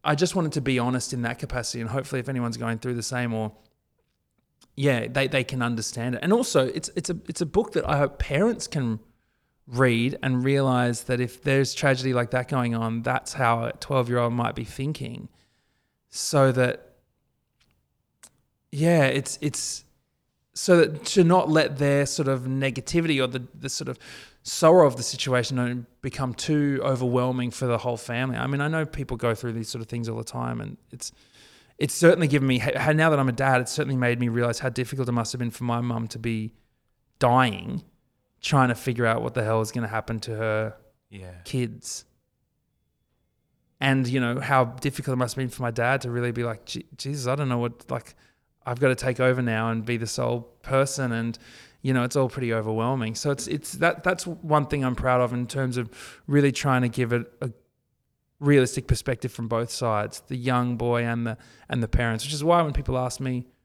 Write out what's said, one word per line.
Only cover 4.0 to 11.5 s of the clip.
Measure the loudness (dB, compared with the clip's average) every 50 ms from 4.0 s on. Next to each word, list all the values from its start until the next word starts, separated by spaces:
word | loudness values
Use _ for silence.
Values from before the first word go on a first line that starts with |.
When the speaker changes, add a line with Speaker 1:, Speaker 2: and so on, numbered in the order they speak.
| _ _ _ _ _ _ _ _ _ _ _ _ _ _ _
Speaker 1:
yeah, | 0 0 2 2 0 -2
they, | -2 -2 -2 -2 0
they | 0 -2 -2
can | -2 -4 -2
understand | -2 -2 -2 -4 -6 -6 -6 -6 -4 -4 -4
it. | -2 0
And | 2
also, | 2 2 2 2 2 2 2
it's, | 2 -2 -6 -8 -6 -8
it's | -6 -6 -4
a, | -8 -8 -8 -10
it's | -6 -4
a | -4
book | 0 0 -2 -2 0 -2
that | -2 0 0
I | 2 2
hope | 2 0 0 -6
parents | -4 -2 0 2 2 2 0 -2 -8
can | -6 -4 -2 -2 -2 -2 -4 -6 _ _ _ _ _ _ _ _ _ _ _ _ -6
read | 2 4 4 4 6 4 2 0 0 -2 0
and | 0 0 2
realize | 2 2 2 2 2 2 2 2 2 0 0 -4 -4
that | -4 -2 -2
if | -2 -4 -6 -6 -2
there's | 0